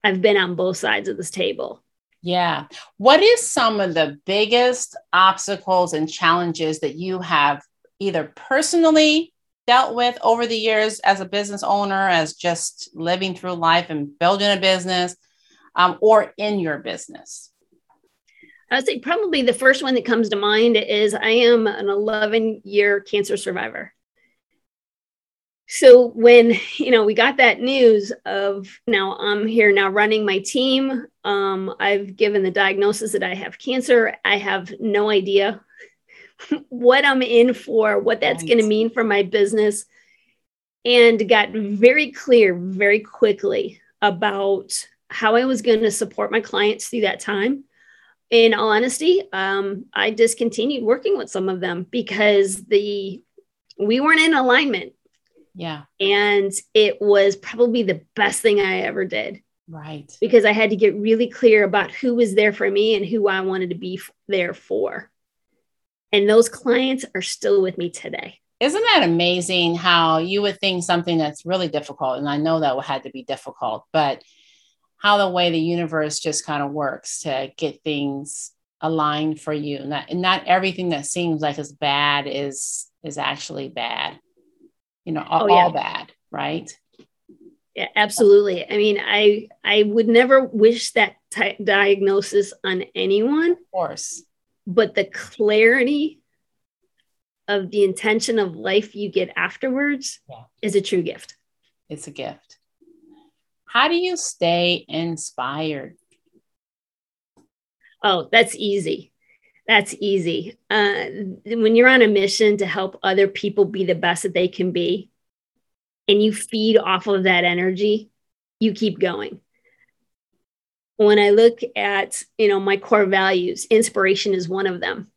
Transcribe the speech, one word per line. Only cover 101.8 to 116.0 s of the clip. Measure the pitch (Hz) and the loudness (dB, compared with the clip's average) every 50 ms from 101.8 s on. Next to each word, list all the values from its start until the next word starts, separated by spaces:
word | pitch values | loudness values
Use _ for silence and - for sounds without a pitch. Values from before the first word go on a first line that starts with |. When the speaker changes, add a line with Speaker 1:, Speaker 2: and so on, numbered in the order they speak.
| _ | _
Speaker 2:
It's | _ 156 147 - | _ -18 -16 -16
a | - | -18
gift. | 143 - 131 - - _ _ _ - _ _ _ _ _ _ _ _ _ _ _ _ _ _ _ _ _ _ _ _ _ _ - | -14 -12 -12 -12 -14 _ _ _ -20 _ _ _ _ _ _ _ _ _ _ _ _ _ _ _ _ _ _ _ _ _ _ -6
How | - 233 262 311 | -2 0 0 0
do | 339 | 0
you | 339 359 370 359 | -2 -2 -4 -6
stay | 330 - - - _ 175 170 170 175 175 175 175 - - | -6 -8 -10 -6 _ -2 0 0 0 0 0 -2 -4 -6
inspired? | - - 156 165 170 165 156 - - _ - 127 131 139 151 160 156 151 139 131 170 170 _ _ _ _ _ _ _ _ _ _ _ _ _ _ _ _ _ _ _ _ _ _ _ _ _ _ _ _ _ _ _ _ _ _ _ _ _ _ _ _ _ - | -10 -8 -6 -6 -6 -6 -8 -12 -14 _ -8 -8 -6 -6 -6 -6 -8 -8 -10 -12 -16 -20 _ _ _ _ _ _ _ _ _ _ _ _ _ _ _ _ _ _ _ _ _ _ _ _ _ _ _ _ _ _ _ _ _ _ _ _ _ _ _ _ _ -2
Speaker 1:
Oh, | 208 190 175 151 - | -2 -2 -2 -2 0
that's | - 226 233 233 - | 2 2 2 2 -2
easy. | - 208 202 202 202 175 156 - - - _ _ _ _ _ _ _ _ _ _ _ _ | -8 -4 -4 -4 -2 -4 -4 -6 -8 -10 _ _ _ _ _ _ _ _ _ _ _ _
That's | - 226 208 202 - - - | 2 2 2 2 0 -10 -8
easy. | 202 208 196 190 170 175 160 - 165 202 240 _ _ _ | -4 -2 -2 -2 -2 -2 -6 -6 -8 -10 -16 _ _ _
Uh, | 202 214 208 202 202 - - - - 196 208 185 185 - _ | 0 0 0 0 0 -4 -6 -8 -10 -10 -12 -12 -12 -14 _
when | 208 233 233 220 214 226 | -8 -4 0 2 4 6
you're | 226 247 254 | 6 6 6
on | 262 262 | 6 6
a | 233 | 6
mission | 214 208 196 196 196 - - 220 208 208 | 4 4 2 0 0 0 2 2 2 4
to | 202 202 | 2 -2
help | 175 160 196 190 190 - - - | -4 -4 -6 -6 -8 -8 -4 -4
other | 190 190 196 196 | 0 2 2 2
people | 196 196 - - 202 202 208 196 | 2 0 -4 -6 -4 0 0 0
be | 175 214 196 190 | 0 0 -4 -2
the | 175 175 | -2 -2
best | 165 170 175 175 170 - | -2 0 -2 -2 -2 -4
that | 196 175 | -4 -2
they | 170 180 | -2 -2
can | 180 - - 185 185 | -2 -2 -4 -4 -2
be, | 165 175 175 170 180 185 185 _ _ _ _ _ _ _ _ _ _ _ _ _ _ _ _ _ _ _ | -2 -2 -2 -2 -4 -4 -6 _ _ _ _ _ _ _ _ _ _ _ _ _ _ _ _ _ _ _